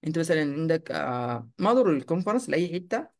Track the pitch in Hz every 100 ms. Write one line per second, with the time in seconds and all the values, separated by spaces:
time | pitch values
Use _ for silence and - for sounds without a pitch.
0 | 160 165 165 160 147 139 160 160 165 160
1 | 143 123 120 120 113 - 190 247 214 147
2 | - 170 185 233 247 156 175 170 180 226
3 | 320